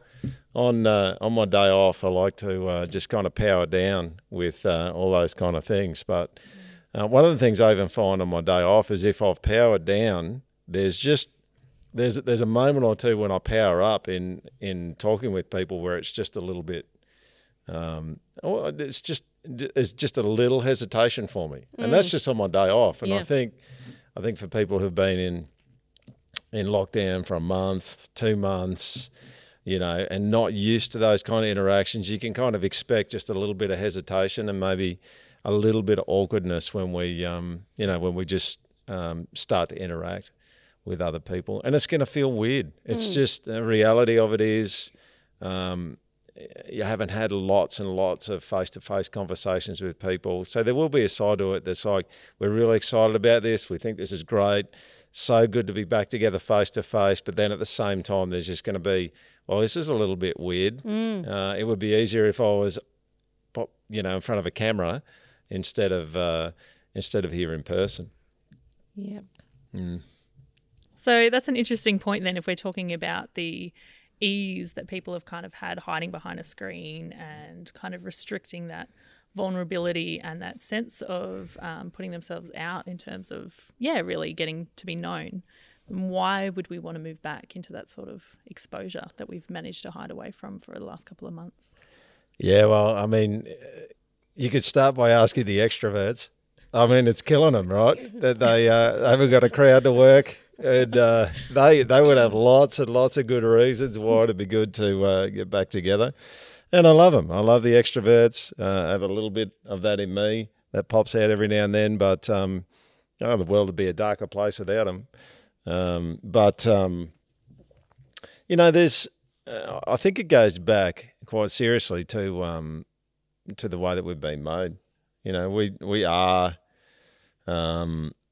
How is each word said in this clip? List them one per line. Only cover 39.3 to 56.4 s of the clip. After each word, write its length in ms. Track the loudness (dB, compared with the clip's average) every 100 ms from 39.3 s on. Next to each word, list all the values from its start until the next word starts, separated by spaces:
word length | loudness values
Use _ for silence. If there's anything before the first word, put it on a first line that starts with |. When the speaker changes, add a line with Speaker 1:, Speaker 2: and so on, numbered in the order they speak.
Speaker 1:
start 340 | -4 -2 0 -2
to 120 | -6
interact 500 | -10 -8 -8 -10 -14 _ _ _ _ _
with 160 | -10 -6
other 200 | -4 -6
people. 420 | -8 -8 -8 -6
And 100 | -2
it's 120 | 0 0
gonna 180 | -2 -2
feel 240 | -2 -2
weird. 400 | -2 -2 -2 -6 -10
It's 240 | -6 -2 0
Speaker 2:
Mm. 60 |
Speaker 1:
just, 300 | 2 0 0
the 180 | -4 -6
reality 560 | 0 4 4 4 4 4
of 160 | 4
it 60 | 2
is, 500 | 0 0 -2 -4 -6 _ _ _ _ _
um, 580 | -10 -6 -6 -6 -10 -14 _ _ _ -20 -20 -20 -12
you 140 | -8
haven't 260 | -4 -4 -4
had 220 | -4 -4
lots 460 | -2 0 2 0 -2
and 160 | -6
lots 340 | -2 -2 -4 -6
of 120 | -10
face-to-face 680 | -6 -6 -6 -8 -6 -6 -6
conversations 720 | -8 -8 -6 -4 -4 -4 -8
with 160 | -10 -8
people. 460 | -6 -4 -4 -6 -4
So 160 | -4
there 120 | -2
will 140 | 0 0
be 160 | 0
a 40 | 0
side 280 | 0 0 0
to 140 | -2
it 120 | -4 -4
that's 180 | -4
like, 240 | -2 -2 -4 -12 -20 -6
"We're 100 | -2
really 260 | 2 2 2
excited 360 | 2 4 4
about 280 | 4 4 4
this. 260 | 2 -2 -4
We 80 | -8
think 220 | -8 -8
this 120 | -8
is 100 | -10
great. 420 | -4 0 0 0 -4 _ -20 -20 _
So 340 | -4 2 4 4
good 200 | 2 -4
to 80 |
be 100 | -6
back 240 | -2 -2 -2
together 300 | -2 -2
face-to-face." 840 | -2